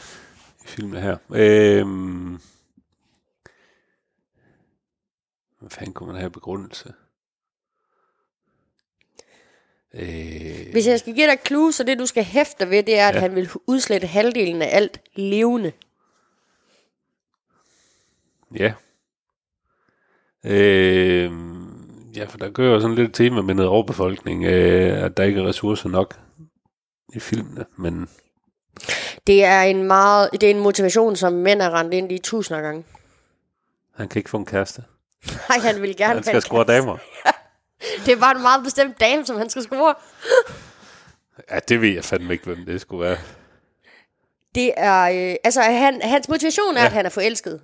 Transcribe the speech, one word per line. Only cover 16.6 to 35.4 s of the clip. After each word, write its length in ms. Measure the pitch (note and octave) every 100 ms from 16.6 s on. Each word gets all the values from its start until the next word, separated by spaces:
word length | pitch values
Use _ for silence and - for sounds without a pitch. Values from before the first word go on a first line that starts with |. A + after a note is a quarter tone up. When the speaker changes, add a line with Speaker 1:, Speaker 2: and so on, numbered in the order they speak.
| _ _ _ _ _ _ _ _ _ _ _ _ _ _ _ _ _ _ _ A2
Speaker 1:
Ja. 160 | G#2+ A2 _ _ _ _ _ _ _ _ _ _ _ _ _ _ _ _
Øhm, 1700 | A2+ G2+ G2+ F#2+ F#2 F#2 F2+ F2+ F2 E2+ E2+ F2 F2+ - - - -
ja, 100 | G#2+
for 140 | G#2 G#2
der 120 | G2+
kører 240 | G2+ B2+
jo 60 | A2
sådan 160 | A2+ A2+
lidt 120 | A#2
et 60 |
tema 280 | - A#2+ B2
med 120 | F#2+
noget 160 | F#2+ F#2
overbefolkning, 760 | G2+ G#2+ B2+ F#2 F#2+ F2+ F2
øh, 580 | F2 F2+ F2+ F2+ F#2 G2+
at 120 | F#2 F2
der 80 |
ikke 160 | G2 G2+
er 60 | F#2
ressourcer 420 | F2+ G#2 G#2 F#2
nok 300 | F2+ G2 - _ _ D#3+ _ _ _ _ _ _
i 60 | A2+
filmene, 440 | - A2+ G#2+ - F#2 -
men 320 | F2 E2+ F2+ _ _ _ _ _ _ - - - - - -
Speaker 2:
Det 180 | G3
er 180 | G3 F#3+
en 200 | F#3+ F#3+
meget, 480 | F#3+ F#3+ G3+ G#3 G3+
det 100 | G3+
er 80 | G#3
en 100 | G#3
motivation, 560 | G3+ G3 F#3+ A3 A3+ F#3+
som 160 | F3+
mænd 300 | F3 F3+ G3+
er 80 | F#3
rendt 240 | E3 E3
ind 180 | F3+ F#3
i 60 | F3+
tusinder 440 | - A3+ G3 D#3+
gange. 220 | D3+ D#3 E3 _ _ _ _ _ _ _ _ _ _ -
Speaker 1:
Han 120 | G#2+
kan 120 | A2
ikke 100 | -
få 60 | G#2+
en 100 | F#2+
kæreste. 360 | G2 G2 - A#2+ _ _ _ - -